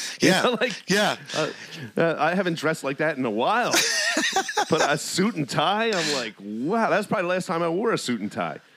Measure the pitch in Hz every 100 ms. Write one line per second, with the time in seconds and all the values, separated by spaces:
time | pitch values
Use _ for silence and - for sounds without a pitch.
0 | - - - 185 - 240 254 190 - 190
1 | 202 123 143 - 156 - - 165 123 -
2 | 165 151 151 180 180 170 156 160 139 139
3 | 151 143 127 107 139 220 214 - - -
4 | - 698 - 381 - - 415 156 - 147
5 | - - 202 180 143 - 151 208 226 196
6 | 156 143 113 101 101 107 139 226 208 170
7 | 202 220 175 180 180 170 170 170 233 175
8 | - 120 98 104 85 69 -